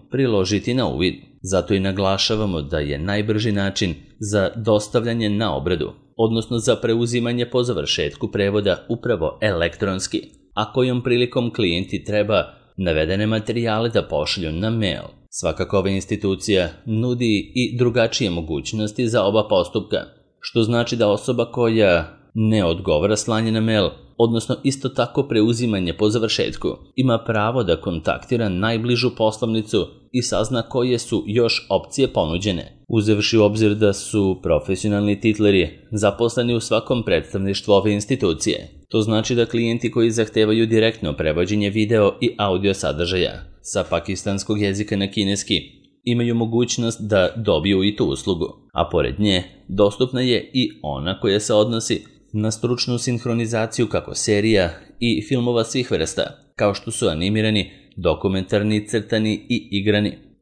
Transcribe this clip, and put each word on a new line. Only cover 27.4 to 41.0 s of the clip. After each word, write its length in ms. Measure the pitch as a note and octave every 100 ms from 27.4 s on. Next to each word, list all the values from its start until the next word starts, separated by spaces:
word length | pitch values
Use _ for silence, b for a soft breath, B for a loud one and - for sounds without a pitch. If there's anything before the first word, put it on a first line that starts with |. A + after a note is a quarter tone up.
| G#2+ B2+
da 180 | G#2 -
kontaktira 680 | - E2 - B1+ - A#2+ G#2+
najbližu 600 | F2+ A2 A2+ A#2+ A#2+ B2 -
poslovnicu 680 | A2 - A2+ A2 G#2+ G#2 E2 - _ B2+
i 40 |
sazna 400 | A#2+ F#2+ A2 B2
koje 380 | - B2+ B2+ A#2
su 240 | - A2 G#2
još 400 | A2+ A#2 - -
opcije 380 | F#2+ - - C3
ponuđene, 760 | A2 D#2+ F2 G#2 E2+ - - -
uzevši 500 | A2+ G#2 G#2 G#2 A2
u 60 |
obzir 320 | G#2 A2 G#2+
da 180 | G#2 G#2
su 460 | G2 - G#2+ G2 F#2
profesionalni 760 | F2 D#2 - F#2+ A2 G2+ G#2 G2+
titleri 500 | A2+ G#2+ G#2 G2 D#2 - -
zaposleni 600 | G#2+ G#2 G2 A#2 - A#2+
u 60 | A#2
svakom 440 | - A2 - B2
predstavništvu 680 | G#2+ E2+ - G2 G2 G2+ -
ove 220 | G2 G#2+
institucije. 720 | G#2 G2+ C3+ F#2+ D#2 - - - - -
To 120 | A2+
znači 340 | G#2+ A2 A2+
da 100 | A#2+
klijenti 460 | A2+ A#2 A#2 A#2 A#2+
koji 200 | A#2+ A2+
zahtevaju 540 | A2+ G#2+ A2 G#2+ A2+
direktno 480 | A2+ A2+ A2 A2